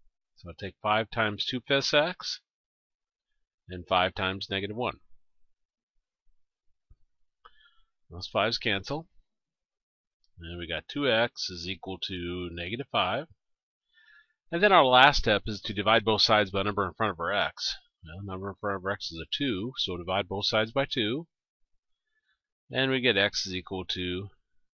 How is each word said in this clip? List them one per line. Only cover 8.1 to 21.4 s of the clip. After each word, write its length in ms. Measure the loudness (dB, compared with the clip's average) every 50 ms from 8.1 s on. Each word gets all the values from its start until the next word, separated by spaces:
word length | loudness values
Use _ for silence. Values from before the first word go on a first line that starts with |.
| -12 -12 -10 -4
fives 300 | 0 0 0 2 0 -2
cancel. 500 | -2 -2 -2 -2 -2 -4 -6 -8 -8 -12 _ -20 _ _ _ _ _ _ _ _ _ _ _ _ _ _ _ _ _ _ _ _ _ _ _ -18
And 180 | -16 -12 -10 -10
we 100 | -8 -6
got 200 | -6 -6 -6 -6
two 200 | -6 -2 2 2
x 400 | 4 4 4 2 0 -6 -10 -8
is 180 | -8 -8 -8 -8
equal 300 | -8 -8 -8 -8 -8 -8 -8 -8
to 420 | -6 -6 -6 -6 -6 -6 -6 -8
negative 360 | -8 -10 -8 -8 -8 -8 -8 -4
five. 360 | -2 0 0 0 -2 -4 -6 -8 -14 _ _ _ _ _ _ _ _ _ _ _ _ _ _ _ -20 -20 _ _ _ _ _ _
And 120 | 0 2 4
then 80 | 8
our 140 | 8 8 8
last 320 | 8 10 10 10 10 8 6
step 260 | 2 2 2 2 0 -2
is 120 | -8 -8
to 120 | -8 -6 -6
divide 320 | -2 2 4 4 4 4
both 160 | 2 2 2
sides 300 | 4 4 4 4 4 2
by 80 | 0 0
the 60 | -2
number 200 | 0 0 0 -2 -2
in 60 | -2
front 180 | -2 -2 -2
of 80 | -2 -2
our 140 | -4 -2 0
x. 420 | 0 -2 -2 -4 -6 -8 -8 -8 -8 -12 _ _ _ -18
Well, 160 | -16 -12 -10 -10
the 80 | -8
number 160 | -8 -8 -8 -8
in 60 | -8 -6
front 160 | -4 -4 -4 -4
of 80 | -4
our 60 | -4
x 200 | -6 -6 -6 -10
is 80 | -10 -10
a 60 | -8 -8
two, 440 | -6 -4 -2 -2 -2 -2 -4 -6 -4 -4
so 140 | -4 -4
we'll 120 | -4 -4 -4
divide 260 | -2 -2 -2 -2 -2
both 160 | -4 -4 -2
sides 260 | 0 0 0 0 0
by 140 | -2 -2 -4
two. 420 | -2 -2 -2 -2 0 -2 -4 -6 -10 _ _